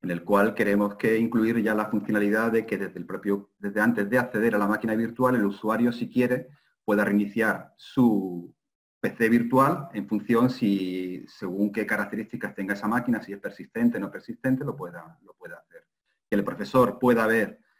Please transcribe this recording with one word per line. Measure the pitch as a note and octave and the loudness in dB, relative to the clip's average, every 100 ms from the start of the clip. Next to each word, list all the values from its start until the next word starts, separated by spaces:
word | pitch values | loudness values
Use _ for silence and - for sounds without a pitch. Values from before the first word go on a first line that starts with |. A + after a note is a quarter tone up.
en | - | -6
el | E2+ | -8
cual | - G2+ G#2+ | 0 2 2
queremos | G#2 G#2 G2+ G2+ | 2 0 2 0
que | G2+ A2+ A2 | 0 0 2
incluir | A2+ A#2 A2 A#2 | 2 2 2 0
ya | G#2+ | 0
la | G#2+ G#2+ | 0 0
funcionalidad | G#2+ G2+ G#2+ G#2 A2 A2+ | -4 -2 0 2 2 2
de | A2+ | 0
que | A2 G2 | 0 -4
desde | G2 F2+ | -6 -10
el | |
propio, | F2 F#2 G#2 G2 G2+ _ | -12 -8 -2 -4 -4 _
desde | G2+ G#2 | -6 0
antes | A2 A#2 G2+ | 2 2 0
de | B2 | 0
acceder | - A2 A2+ | 0 0 0
a | G#2+ | 2
la | G2+ | 0
máquina | A2 A#2 | 0 -2
virtual, | A2 A2+ A#2 B2+ | -2 -4 0 2
el | B2+ | 2
usuario, | G2+ G2 G#2+ A2 A#2+ | 0 -2 -4 0 0
si | A#2+ A#2 | 0 -4
quiere, | - B2 B2+ - - _ _ - | 0 2 0 -4 -20 _ _ 0
pueda | G#2 | 2
reiniciar | G2+ G2+ G2+ - A2 F#2+ - _ | 4 2 0 0 0 -2 -8 _
su, | - - B2 G#2 F#2+ F2 F2 _ _ _ _ _ | -8 2 4 4 -2 -8 -12 _ _ _ _ _
P | - - | -6 0
C | A2+ | 4
virtual | A#2 A#2 B2+ C#3 - - | 4 4 4 4 2 -6
en | G#2+ F#2+ | -10 -4
función | G#2 - A#2 B2 | -4 2 2 4
si, | B2 A2 G2 F#2 F#2 F2+ F#2 - | 2 0 0 -2 -4 -6 -10 -14
según | - G2 F#2 G#2 | -12 -8 -2 -2
qué | G#2 G2+ | -2 -2
características | G#2+ G2+ G#2 A2 - G#2 | -2 -2 -6 -8 -10 -10
tenga | - F#2+ | -8 -6
esa | G2+ G#2+ | -4 -2
máquina, | A#2 A#2+ A2+ | -2 0 -4
si | - | -4
es | G2 | -10
persistente | - - E2+ - A#2+ A2+ | -12 -12 -12 0 0 0
o | |
no | G2 | -6
persistente, | F#2 - - C3 C3 | -10 -14 -6 -2 -2
lo | - - | -2 -8
pueda, | F2+ E2+ E2 - | -10 -12 -18 -20
lo | _ | _
pueda | - F2 E2+ | -20 -20 -20
hacer. | _ E2 _ _ _ _ _ | _ -20 _ _ _ _ _
Que | G#2 | -2
el | |
profesor | - - G2+ C3 A#2+ - | -2 -4 0 4 4 4
pueda | B2 A#2 A2 | 2 4 4
ver | A2+ G#2 - _ _ | 2 0 -6 _ _